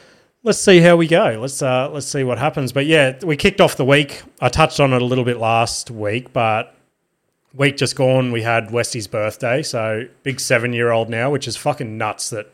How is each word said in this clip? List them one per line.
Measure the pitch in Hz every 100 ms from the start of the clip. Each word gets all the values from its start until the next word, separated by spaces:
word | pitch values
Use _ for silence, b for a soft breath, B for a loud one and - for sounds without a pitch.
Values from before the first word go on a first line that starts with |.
| b b b _
let's | 233 202
see | - 180
how | 170 170
we | 160
go. | 165 202 110
Let's, | 131 139
uh, | 139 127 139
let's | 147 135
see | 147
what | 131 117
happens. | 143 151 127
But | 139 143
yeah, | 160 135 131
we | 185 147
kicked | 202 196
off | 165 -
the | 131
week. | 139 143 - - -
I | 127
touched | - 156 -
on | 143
it | 127
a | 123
little | 127
bit | 123 120
last | 113 113 117 - -
week, | 113 104 113 131
but | 131 113 110 123 _ _ _ _ _ _ _ _ 135
week | 143 139
just | 131 -
gone, | 131 131 127
we | 117
had | 113 117 107
Westy's | 117 117 123 104
birthday. | 113 107 - 123 127
So | 156 120 110 110 123 _
big | 139 127
seven-year-old | - 123 120 120 117 113 113
now, | 117 127
which | 143 -
is | 110
fucking | 147 143 123 110
nuts | 107 101 -
that | 113 107